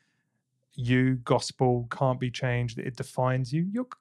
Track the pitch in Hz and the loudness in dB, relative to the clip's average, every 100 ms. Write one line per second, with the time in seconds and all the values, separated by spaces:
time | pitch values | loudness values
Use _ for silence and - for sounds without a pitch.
0 | _ _ _ _ _ _ _ - 120 127 | _ _ _ _ _ _ _ -6 2 4
1 | 131 127 120 123 - - 127 123 120 - | 4 2 2 2 0 0 2 2 -2 -2
2 | 131 127 127 - 131 120 120 117 - 120 | 0 0 -4 -4 -2 -2 -2 -4 -8 -8
3 | - - 127 127 123 151 180 214 254 - | -8 -2 0 0 0 -2 -2 -2 -6 -10